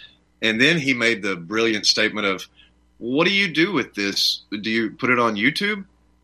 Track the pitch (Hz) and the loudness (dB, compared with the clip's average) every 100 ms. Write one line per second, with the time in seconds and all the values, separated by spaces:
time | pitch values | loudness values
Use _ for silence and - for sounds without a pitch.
0 | - _ _ _ 110 110 135 170 135 127 | -20 _ _ _ -2 2 2 2 0 2
1 | 117 113 101 95 85 107 117 107 - - | 2 0 -2 -6 -4 0 0 0 0 0
2 | 107 107 101 92 - _ - _ _ _ | 0 0 -2 -2 -8 _ -20 _ _ _
3 | 113 131 175 196 196 147 175 175 107 - | -4 2 2 2 2 2 2 2 -2 -2
4 | 101 98 - - - 107 104 113 110 - | -2 0 -2 -2 -6 -8 -2 -2 -2 -4
5 | 120 123 117 104 113 151 202 208 196 _ | 0 2 2 2 -2 0 -4 -4 -10 _
6 | _ _ | _ _